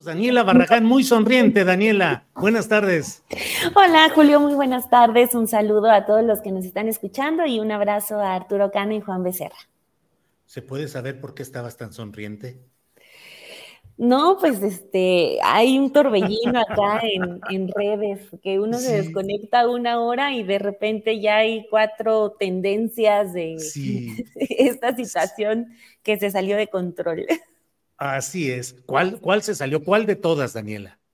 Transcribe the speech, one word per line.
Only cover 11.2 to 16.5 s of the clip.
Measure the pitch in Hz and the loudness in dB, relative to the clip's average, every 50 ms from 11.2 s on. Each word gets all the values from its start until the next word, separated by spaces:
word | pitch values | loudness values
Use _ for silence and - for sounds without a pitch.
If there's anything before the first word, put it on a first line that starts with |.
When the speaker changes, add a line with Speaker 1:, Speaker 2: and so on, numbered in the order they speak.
Speaker 1:
por | 131 117 - | -16 -18 -16
qué | - 135 | -16 -16
estabas | 127 - 123 120 120 117 | -14 -12 -12 -12 -12 -14
tan | _ 120 110 | _ -16 -16
sonriente? | - - 117 104 101 104 107 104 104 104 107 127 123 127 _ _ _ _ _ _ _ _ _ _ _ - - - - - - - - - - - - _ _ - _ - | -14 -14 -14 -14 -14 -14 -14 -14 -14 -14 -16 -18 -18 -18 _ _ _ _ _ _ _ _ _ _ _ -20 -20 -20 -20 -20 -20 -20 -20 -20 -20 -20 -20 _ _ -20 _ -4
Speaker 2:
No, | 233 240 247 269 294 339 392 381 | 0 2 2 4 4 2 2 2
pues, | - 320 262 196 196 | 2 0 0 0 -4
este, | 214 190 180 - - - 190 185 185 185 175 170 - - - - | -4 -6 -6 -14 -6 -2 0 2 2 2 2 2 0 0 -2 0
hay | - 120 190 220 254 262 269 | 0 2 2 4 4 4 2
un | 277 262 | 0 2
torbellino | 269 294 294 277 220 202 202 185 208 220 233 240 | 2 2 2 4 2 2 0 0 -2 -2 -2 -2